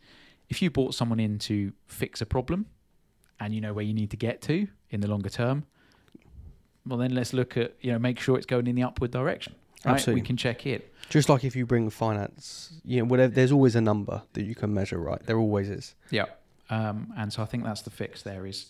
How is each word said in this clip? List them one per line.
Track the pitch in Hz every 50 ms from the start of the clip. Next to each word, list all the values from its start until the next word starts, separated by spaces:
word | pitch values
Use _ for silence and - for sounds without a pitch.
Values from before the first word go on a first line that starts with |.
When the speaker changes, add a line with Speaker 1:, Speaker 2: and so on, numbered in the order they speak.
| _ - - - - - - _ _ -
Speaker 1:
If | - - -
you | 175
brought | 139 139 131 127 135
someone | - 123 117 113 110
in | 110 107 104 101
to | - - 110 104 101 98 - _ _ -
fix | - - - - - - 110
a |
problem | - - 127 127 127 165 185 220 - - _ _ _ _ _ _ _ _ _ _ _ _ - 110
and | 104 107
you | 110
know | 107 107 107
where | 104 107
you | 104 107
need | 110 107 104
to | - 104
get | - 110 113 - -
to | - 151 180 208 196 - _ _ -
in | - 107
the | 101 104
longer | 104 104 98 98
term, | - - 120 120 135 143 147 - _ _ _ _ _ _ _ _ - - _ - - - - - - - _ _ _ _ -
well, | - 127 120
then | 123 127 127
let's | 127 120 - -
look | 127 123 - -
at, | 127 117 - - -
you | - 123 120
know, | 113
make | 117 123 123 -
sure | - - 131
it's | 127 -
going | - 127 123 120
in | 123 123
the | 123 127
upward | 123 - - 123 120
direction. | - 127 127 147 - - - - - - _ _ _ - -
Right? | - 127
Speaker 2:
Absolutely. | 139 131 - 117 104 107
Speaker 1:
We |
can | - 123
check | 120 - 123 113 - -
in. | 139 123 - - - - - - -
Speaker 2:
Just | - 151 143 -
like | 151 127 123
if | 131 -
you | 127 123
bring | 120 127 120 113 110
finance, | 104 - 117 113 107 104 101 - - - - - - - - - 165 156 -
you | - 123 123
know, | 117
whatever, | 123 127 123 131 131 110
there's | 131 127 127 143
always | 143 135 127 110
a | 117
number | 113 107 104 104 101 - - 101 - _ -
that | - 104
you | 101 117
can | - - 104 104
measure, | 98 98 - - 87
right? | 82 71 - - -
There | - 113 113
always | 113 107 104 101 98 98
is. | 98 - - - - _ _ -
Speaker 1:
Yeah. | - 107 101 - - - _ _ _ _ _ -
Um, | 113 113 110 107 104 107 - - 226
and | 185 110 104 -
so | - 110
I |
think | - - 120 117
that's | 117 107 104 -
the | -
fix | - - 107 - - - -
there | 104 98 95 92
is, | 98 95 - -